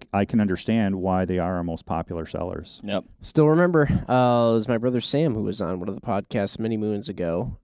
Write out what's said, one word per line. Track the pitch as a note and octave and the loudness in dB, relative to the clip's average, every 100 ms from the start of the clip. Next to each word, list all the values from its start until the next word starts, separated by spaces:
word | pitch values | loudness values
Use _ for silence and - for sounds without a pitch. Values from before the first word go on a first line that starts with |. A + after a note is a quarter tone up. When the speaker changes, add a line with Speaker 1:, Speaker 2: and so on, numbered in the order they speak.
| - | -2
Speaker 1:
I | G2+ G2+ | -2 0
can | A#2 | 2
understand | G#2 F2+ - A2+ G2+ F#2+ | 0 0 -2 0 0 -2
why | F#2 F#2 F2+ | 0 0 0
they | F2+ | -2
are | F2 F2+ | -2 -2
our | |
most | E2+ E2 - | -4 -8 -6
popular | E2 E2 E2+ D#2+ | -6 -6 -10 -8
sellers. | E2+ F2 E2+ E2+ - | -8 -8 -8 -12 -14
Speaker 2:
Yep. | G2+ G2+ - - | -6 -6 -8 -6
Speaker 3:
Still | - - D3+ | 0 4 6
remember, | D#3+ F3+ D#3+ | 6 4 4
uh, | C#3+ - - B2+ B2 A#2+ A#2 | 4 2 2 4 4 4 4
it | |
was | A2+ A2 | 2 2
my | A#2 | 0
brother | B2 B2 | 0 0
Sam | - C#3+ D#3+ A2 | 2 2 2 0
who | |
was | G2+ G2 | -4 -4
on | F2 F#2 | -4 -4
one | G2 | -6
of | G2 | -8
the | |
podcasts | A#2+ G2+ F#2+ A2 G2 - | -4 -4 -2 -2 0 0
many | A2 A2 | -2 -2
moons | G#2+ G2+ G2 | -2 -4 -6
ago. | F2+ F2 E2 B2 - | -6 -4 -2 -4 -10